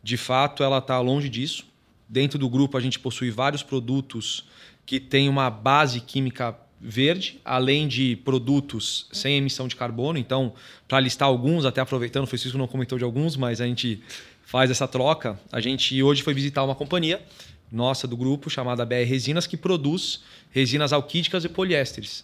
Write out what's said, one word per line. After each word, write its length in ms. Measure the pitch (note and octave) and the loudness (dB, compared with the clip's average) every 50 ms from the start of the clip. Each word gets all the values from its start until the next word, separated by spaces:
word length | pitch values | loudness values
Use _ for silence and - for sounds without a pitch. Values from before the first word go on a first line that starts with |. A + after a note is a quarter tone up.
de 140 | - G#2+ A#2+ | -6 -4 -4
fato, 480 | A#2 - - B2+ C3 C#3+ C#3 C#3+ - C#3+ | -4 -2 0 2 2 2 2 2 0 2
ela 160 | C3+ C3+ C3 | 2 2 0
tá 180 | B2+ - C3 B2+ | 0 0 0 0
longe 260 | B2 B2+ C3+ D3 C#3+ | 2 2 0 0 0
disso. 380 | C3+ A2 A#2 C3+ D#3+ - - - - _ _ _ _ _ _ _ | -2 -4 -4 -4 -4 -6 -8 -12 -16 _ _ _ _ _ _ _
Dentro 320 | - A2 D3 C#3+ C#3+ - C#3+ | -4 0 2 2 2 0 0
do 80 | C3 | 0
grupo, 300 | A#2+ A#2+ C3+ C#3 C3+ - | 2 4 4 2 2 2
a 20 | B2+ | 0
gente 200 | A#2+ C3 - - | -2 -2 -4 -4
possui 320 | - B2+ - - B2+ A#2+ | -6 -8 -6 -4 -4 -4
vários 320 | G#2+ A#2 C3 C#3+ D3 C#3 - | -2 0 0 0 0 -2 -4
produtos 840 | - C#3 C3 A#2 A#2+ C3 C#3 C3+ - - A2+ - - - - - - - - - - - _ _ | -4 -4 -4 -2 0 -2 -2 -2 -4 -8 -8 -6 -6 -6 -8 -8 -14 -20 -20 -20 -20 -20 _ _
que 120 | - C3 | -6 -6
têm 300 | C3+ C3+ - C#3 C#3 C#3 | -6 -4 0 2 2 4
uma 220 | C#3 C#3 C#3 C3 B2 | 4 2 2 2 0
base 500 | A2+ G#2+ A2 C3 C#3 D3 D#3 C3+ A#2+ B2 | -2 0 2 4 6 6 4 4 0 -4
química 560 | - - - C#3 C3+ B2+ B2 - B2+ A#2 A2+ - - _ _ _ | -8 -4 -2 -2 -2 -2 -2 -4 -6 -6 -6 -10 -16 _ _ _
verde, 640 | - A#2 G#2 B2 C3+ D3+ F3 F#3+ - - - - - | -14 -6 -2 2 2 2 2 0 -4 -8 -10 -10 -6
além 420 | - B2+ B2+ B2+ C3 C#3 D3+ D3+ | -2 0 2 2 4 2 2 2
de 300 | C#3+ A2+ B2 C3+ B2+ A#2 - - | 0 0 0 0 0 0 0 0
produtos 840 | C3+ C3 B2+ A#2 C3 C#3+ C#3+ C#3 - - G#2+ - - - - - - | 0 0 0 2 2 2 2 2 -2 -6 -6 -4 -4 -4 -6 -8 -8
sem 240 | - - - C3+ C#3+ | -10 -4 -2 0 2
emissão 320 | C#3 C#3 C3 - - C3 | 2 2 0 -2 -4 -6
de 80 | B2 - | -8 -6
carbono. 420 | - B2 A#2+ A2+ A#2+ B2+ D3+ E3+ | -6 -6 -6 -4 -2 -2 -2 -2
Então, 360 | C#3+ A2+ - C3 C3+ C3 A2+ - - - - - - _ | -2 -2 -2 0 0 0 -2 -4 -10 -18 -20 -20 -20 _
pra 140 | - C3+ C3+ | 0 2 2
listar 260 | C3 B2+ - - C#3 | 2 2 2 2 4
alguns, 380 | C#3 C3 A#2+ B2 C#3+ E3+ E3+ C#3 | 4 4 4 4 2 2 2 2
até 160 | B2+ A#2 C3 | 2 0 0
aproveitando, 420 | C3 - C3+ B2 A#2+ A#2 - C#3 C3+ | -2 0 -2 -2 -2 -2 -2 -2 -2
o 40 | |
Francisco 300 | - C3 A#2 - C3 B2 | -2 -4 -4 -4 -4 -4
não 100 | C3+ C3 | -4 -4
comentou 300 | A#2 - C3+ B2 - B2+ | -2 -2 -4 -4 -2 -2
de 60 | A#2+ B2 | -2 -2
alguns, 320 | A#2+ A2+ C#3 D#3 E3+ C#3 | -2 0 0 -2 0 0
mas 240 | C3+ B2+ A#2+ A#2 A2 | -2 -2 -2 -2 -2
a 60 | B2 | -2
gente 360 | A#2+ B2 - B2 A#2+ G#2+ - - - - - - - - _ _ | -2 -2 -2 -2 -4 -4 -6 -8 -14 -18 -18 -18 -20 -20 _ _
faz 260 | - - B2+ C3 B2+ | -2 2 4 4 4
essa 160 | B2+ - C3 | 4 2 -2
troca. 500 | B2+ - B2+ B2+ D3 D#3+ D#3 - A#2 G2+ G2 - - | -2 0 0 2 2 2 2 0 -4 -6 -6 -10 -8
A 80 | - A#2+ | -4 -4
gente 420 | G#2+ B2 C3+ B2 - - C3 C3+ | -2 -2 0 0 0 0 2 4
hoje 220 | C3+ C#3+ D3 C3+ B2+ | 6 6 6 4 2
foi 100 | D#3 C#3+ | 0 0
visitar 300 | C3+ C#3 C#3+ C#3 C#3 C3+ | 0 -2 0 0 0 0
uma 120 | C3+ C3 | 0 0
companhia 460 | - D3 C#3 F3+ F3+ E3 D#3 F3+ G#3 - - - - - - - - _ - | -2 -2 -2 0 0 2 0 0 -2 -4 -12 -20 -20 -20 -20 -20 -20 _ -8
nossa 360 | A2+ A2+ A#2+ C3 C3+ - - | -4 0 0 2 0 0 -4
do 80 | B2 A#2+ | -6 -4
grupo, 320 | A#2+ B2+ C3 C#3+ C#3+ - | -2 0 0 0 0 -2
chamada 380 | D#3+ - C3+ B2+ B2 B2 A#2+ A#2+ | -6 -6 -4 -2 -2 -2 -2 -2
B 80 | A#2 B2 | 0 0
R 100 | B2 A#2+ | 0 2
Resinas, 440 | A#2+ C3 C3 A2+ C3 D3+ F3 E3+ | 2 0 0 0 0 0 -2 -2
que 100 | - - | -2 -6
produz 640 | D#3+ - F#3 F#3 E3 C#3 C#3+ E3 F#3+ - - - - - - - - - _ | -4 0 0 0 2 2 0 0 0 -2 -4 -6 -8 -10 -18 -20 -20 -20 _
resinas 420 | - C3 C3+ A2+ C3 D3 D3+ C3+ D3 | 0 0 2 2 2 0 2 2 2
alquídicas 500 | C#3+ C#3+ - - F3 D#3+ - - F3+ E3 | 0 0 0 -2 -2 -2 0 -2 -2 -4
e 60 | E3+ | -4
poliésteres. 720 | E3+ F#3+ F#3+ F#3 E3 C#3+ C3 - - B2 G#2 - - - | -2 -2 0 2 2 0 0 -2 -4 -10 -12 -12 -14 -14